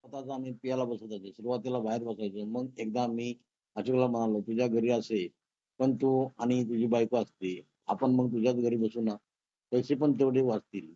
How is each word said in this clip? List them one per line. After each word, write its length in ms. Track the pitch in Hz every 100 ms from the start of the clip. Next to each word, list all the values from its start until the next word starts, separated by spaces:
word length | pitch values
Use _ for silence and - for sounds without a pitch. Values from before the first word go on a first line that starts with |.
| 120 139
आज 120 | 131
आम्ही 220 | 135 131
पियाला 320 | 117 127 127
बसत 280 | 123 113 110
होतो. 180 | 104 95
सुरुवातीला 480 | - 113 123 127 127
बाहेर 260 | 110 117
बसायचो. 400 | 117 104 104 101
मग 340 | 104 120 131 131
एकदा 280 | 110 113 120
मी 280 | 117 120 120 _ _ _ 107
अशोकला 300 | 101 127 123
म्हणालो, 340 | 117 113 107
"तुझ्या 260 | 101 113 123
घरी 240 | 113 117
असे, 360 | 117 107 107 87 _ _ _ _ -
पण 140 | 131 120
तू 140 | 135 131 131 -
आणि 240 | 120 127
तुझी 220 | 113 117 117
बायको 300 | 117 113 120
असते. 440 | 104 _ 92 90 - _ -
आपण 240 | 101 131
मग 220 | 127 127
तुझ्याच 240 | 117 120 123
घरी 200 | 120 117
बसू 240 | 110 117
ना. 140 | 110 104 _ _ _ _ _
पैसे 220 | 123 123
पण 180 | 135 151
तेवढे 300 | 135 135 127
वाचतील. 500 | 131 107 _ 101 80